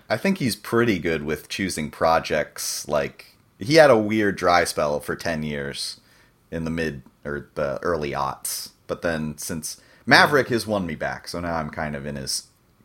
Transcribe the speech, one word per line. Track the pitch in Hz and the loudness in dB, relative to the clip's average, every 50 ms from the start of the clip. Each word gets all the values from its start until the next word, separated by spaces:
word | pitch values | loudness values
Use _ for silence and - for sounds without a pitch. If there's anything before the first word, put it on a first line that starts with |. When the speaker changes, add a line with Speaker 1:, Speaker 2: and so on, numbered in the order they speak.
| - - | -6 -4
Speaker 1:
I | 110 | -2
think | 117 - 196 190 - | 0 2 0 0 0
he's | 151 117 98 | 0 -2 -2
pretty | - - - - 117 120 120 101 85 | -4 -4 0 2 2 4 4 2 2
good | 78 85 82 76 73 | 0 0 -2 -2 -2
with | 76 78 73 - - | -4 -4 -6 -6 -8
choosing | - - 98 92 - - 76 71 | -6 -4 -4 -4 -4 -4 -6 -6
projects. | - - 85 80 82 82 76 - 85 76 73 - - - - - - - - | -2 0 2 4 4 4 2 0 0 -2 -2 -2 -6 -8 -8 -6 -6 -6 -4
Like, | - 73 73 71 67 - - - - _ _ _ _ _ - | -2 -2 0 0 -2 -6 -12 -20 -20 _ _ _ _ _ -10
he | 98 113 151 | -4 4 8
had | 160 151 147 | 8 10 10
a | 123 110 | 8 6
weird | 107 104 110 107 104 101 92 | 4 2 2 2 2 2 2
dry | - 90 87 87 87 85 | 2 4 4 6 6 4
spell | - - - 78 73 73 73 | 2 0 0 0 0 0 -2
for | - - 82 | -4 -6 -8
ten | - - 92 82 76 | -6 -4 -4 -4 -4
years | 78 76 73 71 69 71 69 - - - - - _ _ _ _ _ _ _ _ _ - | -4 -6 -6 -6 -6 -8 -8 -8 -10 -10 -12 -14 _ _ _ _ _ _ _ _ _ -10
in | 80 82 82 | -8 -6 -4
the | 80 | -4
mid, | 80 82 82 78 71 69 - - _ _ - | -2 -2 -2 -2 -4 -6 -12 -20 _ _ -10
or | 73 73 73 67 - - | -8 -8 -8 -8 -8 -6
the | 80 76 69 67 - | -4 -4 -4 -4 -4
early | - 87 85 78 76 71 | -2 -2 -2 -2 -2 -4
aughts. | 67 67 69 69 62 - - - - - - - - _ _ | -4 -2 -4 -4 -6 -6 -8 -8 -8 -8 -10 -12 -18 _ _
But | - - - | -10 -8 -4
then, | - 87 82 78 78 76 73 - | -2 -2 -2 -2 -4 -6 -8 -8
since | - - 92 78 78 - - - _ _ _ _ - | -10 -8 -8 -8 -8 -10 -14 -14 _ _ _ _ 0
Maverick | - 139 170 185 156 147 139 123 - | 4 6 6 6 6 4 2 2 2
Speaker 2:
Yeah. | 127 | 0
Speaker 1:
has | 113 - | -2 0
won | 107 107 101 92 | 0 -2 -2 -2
me | 82 78 | -2 -4
back, | 67 71 69 65 - - - | -4 -4 -6 -6 -8 -10 -10
so | - 85 | -8 -6
now | 87 85 82 | -4 -4 -4
I'm | 80 78 76 | -4 -4 -6
kind | - 85 80 76 73 | -6 -6 -6 -4 -6
of | 71 69 | -6 -6
in | 73 71 | -8 -8
his | 69 67 65 - - - _ _ _ _ _ _ _ _ | -8 -6 -6 -6 -8 -8 _ _ _ _ _ _ _ _